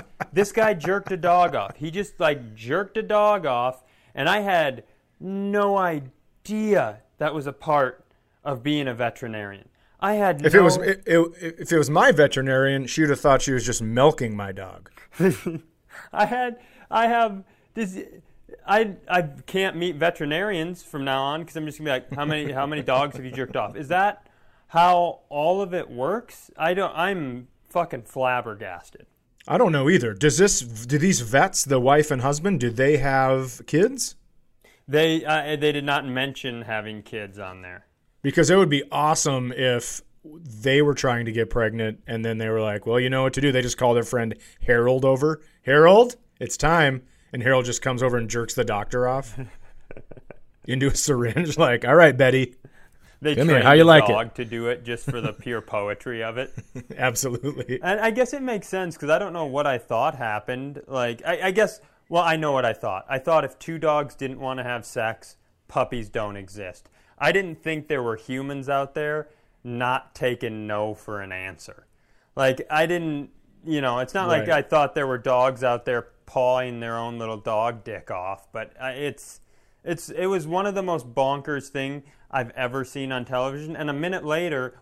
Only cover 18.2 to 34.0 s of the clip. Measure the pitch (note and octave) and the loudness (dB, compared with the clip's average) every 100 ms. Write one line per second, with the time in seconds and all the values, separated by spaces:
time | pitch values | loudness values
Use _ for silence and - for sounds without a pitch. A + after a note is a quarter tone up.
18.2 | - - - - - G#3 A3 F#3 - F3+ | -20 -20 -20 -14 0 0 0 -4 -4 -2
19.2 | D#3 - - F#3+ F#3+ D#3+ F3+ C#3+ E3+ - | -2 -8 -6 -2 -2 -2 -6 -2 -2 -2
20.2 | D3 D#3+ G#3 F3+ E3 F3 - D3 C#3 C3+ | -4 -4 -2 -4 -6 -8 -12 -8 -4 -2
21.2 | C#3 D#3 D#3+ D#3+ D#3 C#3+ D3+ B2+ - C3+ | -2 -4 -8 -10 -10 -8 -4 -4 -6 -6
22.2 | D3 D3+ D3 C3+ C#3+ D3+ C3 C3 C#3+ C#3 | -4 -4 -4 -4 -4 -4 -2 0 0 -6
23.2 | B2+ B2+ B2+ C3 G#2+ - C#3 F3+ G3+ - | -12 -8 -6 -6 -6 -8 -4 0 0 -2
24.2 | _ _ _ _ _ E3 F3 F3 E3+ - | _ _ _ _ _ 2 4 4 2 -2
25.2 | - D3 D#3+ F#3+ F#3+ F3 C3+ A#2+ C#3 A3 | -8 -2 0 0 -2 -4 -6 -4 -4 -4
26.2 | A#3 - - - D#3+ F3+ F3+ D#3 F#3 F#3+ | -6 -20 -20 -4 -2 0 -2 -2 -2 -2
27.2 | C3+ B2 B2 _ _ F3 D#3+ B2+ A2+ C3+ | -6 -10 -14 _ _ -4 -4 -6 -10 -4
28.2 | B2+ B2 A#2 G#2 G2 F2 - - - _ | -2 -2 -4 -10 -12 -14 -18 -20 -20 _
29.2 | _ _ - D#3 G#3+ D3 C3+ F#3 A#2+ G2+ | _ _ -2 2 4 4 4 4 2 2
30.2 | D3+ C3 G3 - B2 A2 A#2+ C#3+ F#3 F3+ | 2 4 4 2 -4 -10 -2 2 2 2
31.2 | A2 C3+ F#3+ - C#3 C3 B2+ D3 D3+ C3 | 2 2 2 0 0 2 6 4 4 0
32.2 | C3 D3 F#3+ E3+ A#2+ A#2 C#3 D3 C3+ C3+ | -2 -2 0 0 0 2 2 4 2 2
33.2 | C3 C3+ C3 - A#2 D3 A#3 C4+ | 2 2 -2 -10 -2 2 2 0